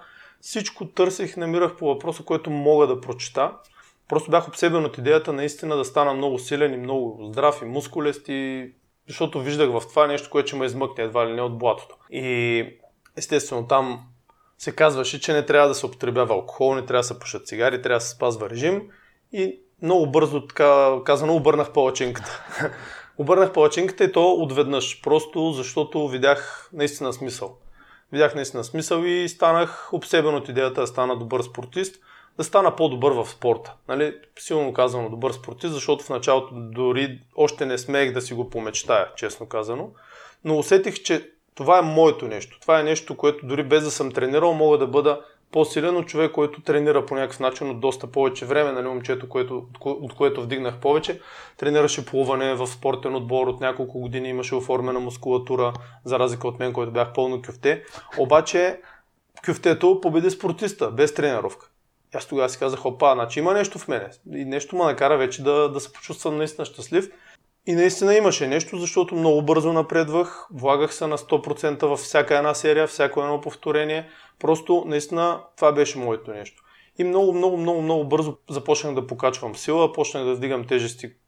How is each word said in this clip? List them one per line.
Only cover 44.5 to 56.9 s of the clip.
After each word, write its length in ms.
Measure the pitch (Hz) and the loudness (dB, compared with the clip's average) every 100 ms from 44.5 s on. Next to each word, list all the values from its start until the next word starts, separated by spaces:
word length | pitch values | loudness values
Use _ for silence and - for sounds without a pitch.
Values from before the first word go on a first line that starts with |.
мога 240 | 160 156 147 | 4 4 4
да 100 | 135 | 4
бъда 340 | 135 147 143 - _ _ | 2 2 0 -4 _ _
по-силен 460 | 156 151 - 160 175 | 0 2 0 0 -2
от 100 | 165 | -2
човек, 240 | 151 160 | 0 0
който 300 | 156 147 147 | 0 -2 -2
тренира 440 | - 151 147 143 139 | -2 0 4 2 2
по 100 | 135 | -4
някакъв 240 | 131 - | -4 -2
начин 300 | 131 127 139 | -4 -2 -8
от 100 | 120 | -2
доста 280 | 135 127 123 | -2 -2 -4
повече 380 | 135 135 131 123 | 0 0 -2 -2
време. 260 | 139 147 | 0 0
Нали, 160 | 131 127 | -2 -6
момчето, 420 | 127 120 127 127 | -6 -6 -6 -6
което, 280 | 127 127 123 | -6 -4 -6
от 200 | 123 - | -12 -10
кое-, 200 | 139 139 | -8 -8
от 120 | 135 | -8
което 280 | - 143 139 | 0 0 0
вдигнах 380 | 120 135 127 120 | -6 -6 -6 -2
повече, 400 | 139 151 156 170 - - - - | 0 0 0 -10 -12 -20 -18 -6
тренираше 480 | 139 147 147 - 127 | 0 2 2 0 -4
плуване 480 | 131 131 135 135 | -2 0 0 0
в 140 | 127 123 | -2 -4
спортен 480 | - 139 131 131 131 | -4 -4 -2 -4 -6
отбор 320 | 120 131 127 | -2 -2 0
от 140 | 127 | -2
няколко 380 | 131 127 127 127 | -4 -4 -6 -8
години, 300 | 123 127 131 | -8 -6 -4
имаше 260 | 127 123 131 | -4 -4 -4
оформена 440 | 127 127 127 127 | -2 -2 -2 -4
мускулатура, 760 | 123 120 131 127 127 131 120 123 - - 120 | -6 -8 -2 -2 0 -2 -2 -4 -14 -14 -4
за 140 | 127 | 0
разлика 280 | 123 120 123 | 0 -2 -6
от 120 | 120 | -6
мен, 140 | 127 | -6
който 180 | 123 117 | -4 -4